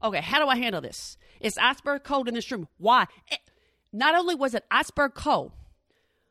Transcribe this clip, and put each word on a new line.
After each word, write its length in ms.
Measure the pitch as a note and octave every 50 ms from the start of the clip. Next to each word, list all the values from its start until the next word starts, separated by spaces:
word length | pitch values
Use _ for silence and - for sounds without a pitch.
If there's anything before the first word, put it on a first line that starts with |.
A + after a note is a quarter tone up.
Okay, 200 | - - - C#3
how 180 | D#3+ E3+ A#3 D4
do 80 | D4+
I 80 | C#4 B3+
handle 260 | A#3+ B3 A#3 G3 D#3+
this? 360 | C3+ - - - - - - _ _ _ _ -
It's 160 | - G#3+ -
iceberg 460 | - A3+ B3+ C#4 - - C#4+ C#4+ C#4 -
cold 240 | - C#4+ C#4 B3+
in 60 | A#3+ A#3
this 160 | A#3 - -
room. 160 | C4 G3+ D#3+ - _
Why? 300 | - E3+ A3 B3 B3 F#3 - - _ _
It, 120 | - D4 - _ _ _ _ _ _ _ _ _ _
not 240 | - G#3 C4+ D4+ D#4+
only 200 | F4+ F4 F4+ E4+
was 180 | B3+ C#4 C4 A3+
it 120 | - - -
iceberg 420 | - C4 D#4 - - D4 C#4+ C4+ -
cold, 380 | - - D4 B3+ E3 C3 - - - - - _ _ _ _ _ _ _ _ _ _ _ _